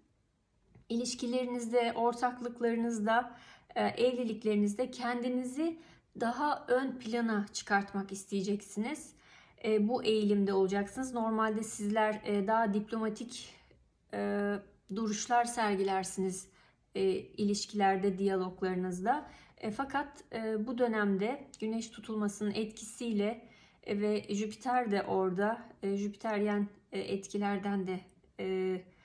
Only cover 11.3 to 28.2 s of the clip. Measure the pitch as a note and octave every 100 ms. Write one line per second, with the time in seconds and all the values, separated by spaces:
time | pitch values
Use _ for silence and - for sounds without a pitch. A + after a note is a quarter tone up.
11.3 | A3 A3 G#3+ G#3 - G3+ A3 G#3+ G#3+ -
12.3 | G3+ G3 A3 A3+ G#3 G#3 A3+ A3 G#3+ A#3
13.3 | - - - _ - _ _ _ G3+ G3+
14.3 | G3+ G3+ G3+ - _ _ G3 A3 G#3 -
15.3 | A#3+ A#3 A#3+ G#3+ G3 F#3+ F#3+ F#3 - F#3+
16.3 | F3+ - _ _ _ _ G3 F#3+ - -
17.3 | - G3+ G3+ - G#3 G3 G3 G3+ F#3 G3
18.3 | F#3+ F#3 F3+ F#3+ F#3 F#3 F3+ G3+ D4 -
19.3 | - - - G#3+ G#3 C4+ C#4 C#4+ - -
20.3 | A3+ A3 A3 A3+ A#3+ A#3+ A3 G3+ F#3+ G#3+
21.3 | C#4+ - - A3 A3+ A3+ - A3 G#3+ G#3
22.3 | G3+ G#3 G#3 G#3+ - - - A#3 G#3 G#3
23.3 | A#3 - - - _ - G3+ G#3 G#3 -
24.3 | G3+ G#3+ - B3+ B3 A#3 G3+ - F#3+ F#3+
25.3 | F3+ G#3 A#3 - - G3 G3 G#3 G#3 A3+
26.3 | G#3 G#3 G#3 G3+ - _ F#3+ - G3 -
27.3 | G#3 G3+ G3 G3+ G3+ F#3 F#3 - _